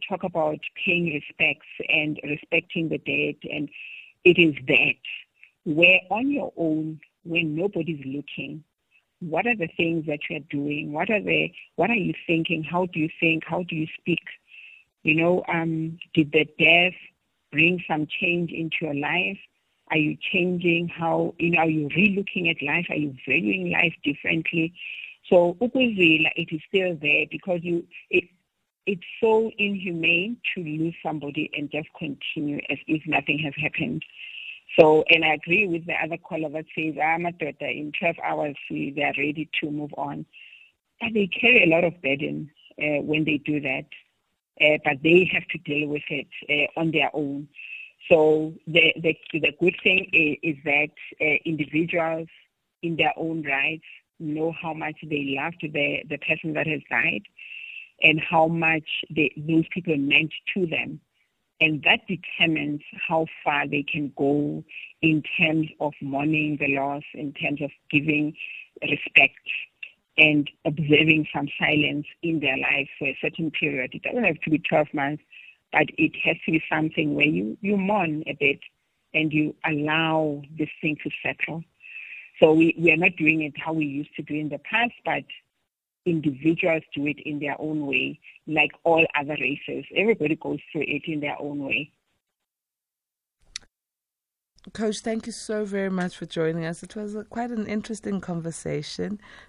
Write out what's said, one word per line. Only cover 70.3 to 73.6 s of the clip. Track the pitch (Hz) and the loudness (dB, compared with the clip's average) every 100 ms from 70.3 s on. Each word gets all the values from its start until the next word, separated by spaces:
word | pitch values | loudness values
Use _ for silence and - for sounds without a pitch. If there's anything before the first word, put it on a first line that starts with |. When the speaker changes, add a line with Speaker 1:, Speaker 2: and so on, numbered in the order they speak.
| 147 143 - 165 | 6 2 -2 -4
Speaker 1:
observing | 151 147 151 156 156 147 | 0 4 6 6 4 2
some | 147 143 - | -4 -4 -2
silence | 151 151 143 143 147 - | 2 2 2 -2 -8 -6
in | 170 160 | -2 0
their | 139 131 | 0 0
life | 135 143 139 - | 0 0 -2 -4
for | 143 | -6
a | 131 | -4
certain | 151 - 160 | -4 -2 -4
period. | - | -2